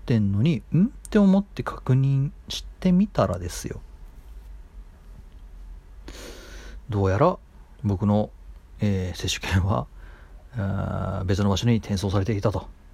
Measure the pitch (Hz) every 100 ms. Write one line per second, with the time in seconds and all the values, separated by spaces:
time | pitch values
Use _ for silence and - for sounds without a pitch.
0 | - 117 101 101 147 123 - 156 226 -
1 | - 208 196 190 202 - - - - 127
2 | 135 135 139 - - - - - 185 180
3 | 208 - 98 87 87 - - - - -
4 | - - - - - - - - - -
5 | - - - - - - - - - -
6 | - - - - - - - - - 101
7 | 95 95 165 185 - - - - 104 95
8 | 104 104 - - - - - - 104 95
9 | 90 - - - - 95 92 64 - -
10 | - - - - - 120 98 98 95 95
11 | 95 95 95 101 101 92 117 113 - 101
12 | 101 98 95 101 107 92 - - -